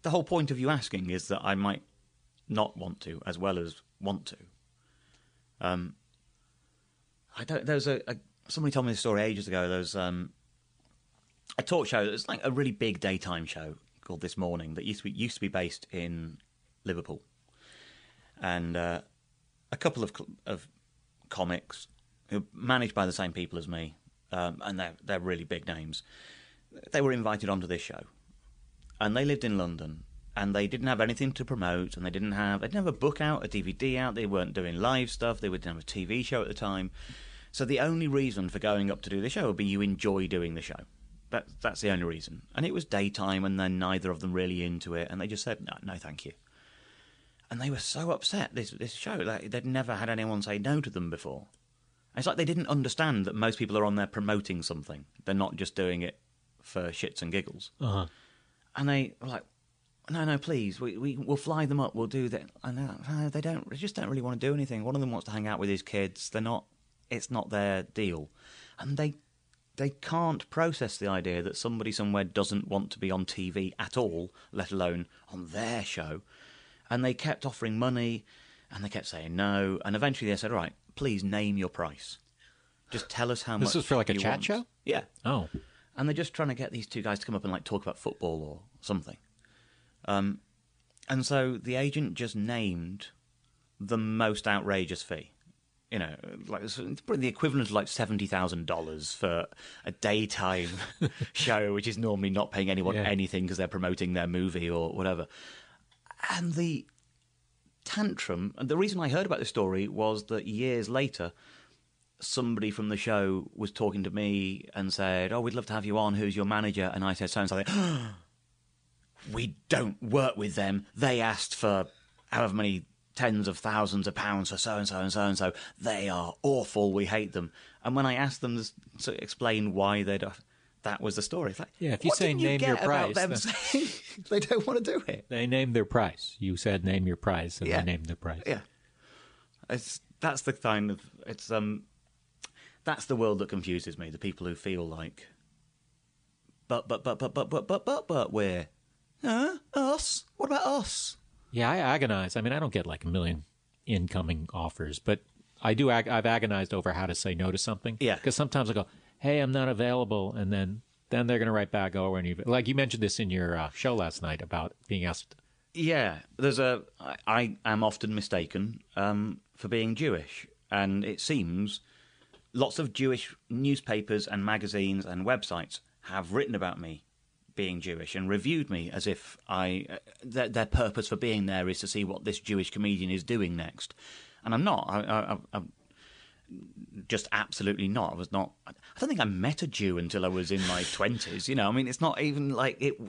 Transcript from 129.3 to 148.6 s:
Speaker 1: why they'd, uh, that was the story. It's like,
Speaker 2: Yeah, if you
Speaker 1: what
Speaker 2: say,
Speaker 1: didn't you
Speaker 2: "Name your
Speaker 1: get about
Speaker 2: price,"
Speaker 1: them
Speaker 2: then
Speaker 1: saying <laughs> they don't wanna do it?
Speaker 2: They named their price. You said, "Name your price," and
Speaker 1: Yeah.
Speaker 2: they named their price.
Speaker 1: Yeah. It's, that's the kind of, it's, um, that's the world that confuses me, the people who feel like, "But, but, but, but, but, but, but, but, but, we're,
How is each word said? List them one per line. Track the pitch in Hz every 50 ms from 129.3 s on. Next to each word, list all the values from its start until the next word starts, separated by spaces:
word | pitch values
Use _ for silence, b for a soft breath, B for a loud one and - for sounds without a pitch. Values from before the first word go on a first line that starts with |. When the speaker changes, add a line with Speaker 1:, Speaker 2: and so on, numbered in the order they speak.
| - - 123 117 110 107 104 104 92
Speaker 1:
why | 98 98 98 104 104 98
they'd, | 98 101 98 101
uh, | 98 - - - b b b b b b b -
that | 107 104 -
was | - 110 98
the | 107 104
story. | - - 180 156 101
It's | 95 -
like, | - - _ -
Speaker 2:
Yeah, | 175 151 117
if | - -
you | 170
Speaker 1:
what | - -
Speaker 2:
say, | 185 -
Speaker 1:
didn't | 147 131
you | - 139
Speaker 2:
"Name | 139 139
your | 135 - 120
Speaker 1:
get | - -
about | - 143 143 - - -
Speaker 2:
price," |
Speaker 1:
them | 190 185 180
Speaker 2:
then | - -
Speaker 1:
saying | - 226 214 - - - - 269 320 226 - - - -
<laughs> | - - - -
they | 208 208
don't | 208 - 240 220 208
wanna | 269 247 240
do | 220 - - 254 - -
it? | - 104 - -
Speaker 2:
They | 127 117 120
named | 123 127 131 131 127 117
their | 117 101
price. | - - 120 107 87 - - - - - -
You | 98 95 90
said, | 87 - 110 98 92 85
"Name | 95 95 95 92
your | 92 87
price," | - - 101 92 85 85 87 - -
and | 92 85
Speaker 1:
Yeah. | - -
Speaker 2:
they | 87 90 87
named | 82 78
their | 80 82
price. | - - 85 80 82 -
Speaker 1:
Yeah. | - - 101 - - b b b b b b b b b b b b b b b b b b - -
It's, | 123 120 - - - - _ - - -
that's | - 160 135 - -
the | 139 131
kind | - - 113 107 104 104 104 98
of, | 98 - - - - -
it's, | - 104 - - -
um, | 113 110 107 104 107 104 - - _ _ _ _ _ _ _ _ _ _ - - B B B B B B B
that's | 160 151 - -
the | - 135
world | 113 113 107 104 95
that | 101 -
confuses | 101 95 85 92 87 87 - 87 78 78
me, | 85 80
the | 78 -
people | - 98 82 - 90
who | 87 85
feel | - - 98 92 87 85
like, | 82 80 80 80 - - - - - - _ _ _ _ _ _ _ _ _ _ _ _ _ _ _ _ _ _ _ _ _ _ _ _ _ _ -
"But, | 123 120 -
but, | - 120 95 -
but, | 127 110 104
but, | 131 123 -
but, | 139 - -
but, | 151 151 -
but, | - 190 190 -
but, | 240 277 311 -
but, | - 165 135 - - -
we're, | 107 101 95 90 87